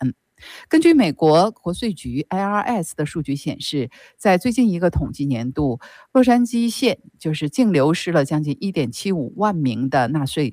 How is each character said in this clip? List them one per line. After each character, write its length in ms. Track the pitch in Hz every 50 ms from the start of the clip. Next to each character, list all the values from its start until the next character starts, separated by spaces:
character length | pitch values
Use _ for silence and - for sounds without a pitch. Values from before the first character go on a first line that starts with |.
| 131 127 - _ _ _ _ _ - - - - -
根 140 | - - 320
据 100 | 320 339
美 220 | 330 285 220 160 139
国 380 | - 165 156 151 165 190 220
国 200 | 226 _ - 175
税 220 | 180 - - 226 180
局 320 | - - 127 120 139 156
I 140 | - 185 190
R 200 | 196 196 208 208
S 340 | - - 247 - 165 - -
的 100 | - 151
数 160 | 147 - 170
据 140 | 143 - 139
显 260 | 143 - 151 - -
示， 300 | - - - 143 120 120 - - - - _
在 220 | - - 208 185 180
最 120 | - 247
近 200 | 226 - 247 220
一 80 | 180 170
个 100 | 185 175
统 220 | - - - -
计 120 | - - 143
年 260 | 143 131 110 117 127 131
度， 260 | 156 147 135 117 123 - - - - - _ -
洛 100 | 262 254
杉 200 | 247 240 247 240
矶 240 | 233 247 233 233
县 300 | 233 - - 269 226 - - _ - - _
就 120 | - 160
是 160 | 156 - 160
净 240 | 147 - - 254 214
流 220 | 180 143 131 156 170
失 180 | - - 180
了 140 | 170 156 139
将 160 | - 160 151
近 160 | 151 147 139 -
一 120 | 196 196
点 200 | 185 170 135 120
七 200 | - - - 196
五 240 | 190 165 127 - -
万 180 | - 202 214 196
名 320 | 165 147 127 110 113 127
的 200 | 135 147 139 123
纳 180 | 117 147 156 139
税 260 | 135 - 160 147 120